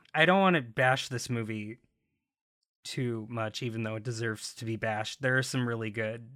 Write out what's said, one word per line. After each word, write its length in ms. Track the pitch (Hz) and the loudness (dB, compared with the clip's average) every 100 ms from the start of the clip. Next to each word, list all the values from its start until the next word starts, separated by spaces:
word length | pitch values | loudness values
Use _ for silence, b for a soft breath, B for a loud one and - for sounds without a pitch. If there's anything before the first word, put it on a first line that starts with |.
| _ 156 | _ 4
I 80 | |
don't 160 | 165 190 | 6 6
wanna 220 | 190 170 | 6 4
bash 440 | 120 110 127 131 - | 2 2 4 4 0
this 240 | 123 - | -6 -2
movie 480 | 120 110 110 104 120 _ _ _ _ _ _ _ _ _ _ | -2 -2 -6 -8 -12 _ _ _ _ _ _ _ _ _ _
too 460 | - - 123 113 107 | -8 -4 -2 -4 -4
much, 320 | 117 110 - | -4 -4 -4
even 220 | 123 113 | -4 -4
though 100 | 110 | -4
it 80 | 110 | -4
deserves 500 | 113 113 117 107 - | -4 -2 -2 -2 -8
to 100 | - | -8
be 100 | 113 | -6
bashed. 480 | 110 113 107 110 - | -2 0 -2 -4 -2
There 160 | 131 131 | 2 2
are 60 | |
some 240 | 127 131 120 | 2 0 0
really 220 | 113 113 | 0 -4
good, 340 | 107 110 117 117 | -2 -4 -6 -12